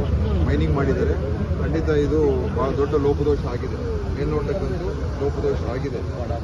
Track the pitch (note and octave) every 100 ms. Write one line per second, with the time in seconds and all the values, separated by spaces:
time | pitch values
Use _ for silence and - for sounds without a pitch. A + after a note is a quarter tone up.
0 | - - - - A#2+ D3 D#3+ C#3 C3+ B2
1 | - - - - - - - D#3+ D#3 D3
2 | C#3+ D#3 D3 C3 B2 - C3+ C3+ C#3 D3+
3 | C#3+ C#3+ D3 C#3+ - - B2+ - A#2+ -
4 | - C#3 C#3+ D3+ C#3+ C#3+ C3+ - F3 -
5 | - - C#3 - G#2+ C3+ - B2+ C#3 B2
6 | - - A#2 -